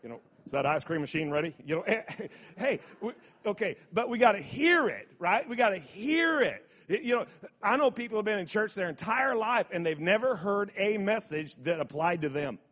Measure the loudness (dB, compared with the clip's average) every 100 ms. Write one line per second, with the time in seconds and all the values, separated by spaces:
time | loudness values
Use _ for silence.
0 | -14 -14 _ _ -6 -2 2 0 0 -4
1 | -2 -2 0 -2 -2 -8 -4 -4 0 -2
2 | -2 -12 -12 -14 -20 -6 -2 -2 -6 -10
3 | -10 -10 -20 _ -6 -2 -4 -4 -4 -2
4 | -2 6 6 6 -4 0 4 4 4 -2
5 | -12 -4 0 0 0 2 2 2 -8 -8
6 | 0 2 2 4 2 0 -12 -20 -4 -4
7 | 0 0 -2 -12 -20 _ 0 4 2 0
8 | -4 -2 0 -2 0 -2 -2 -2 -4 -4
9 | -2 0 2 0 2 0 0 -2 -2 0
10 | 2 4 4 0 0 0 -2 -2 0 0
11 | 0 0 -2 -6 -6 -6 -4 -2 -2 0
12 | 0 0 -2 -2 -4 -8 _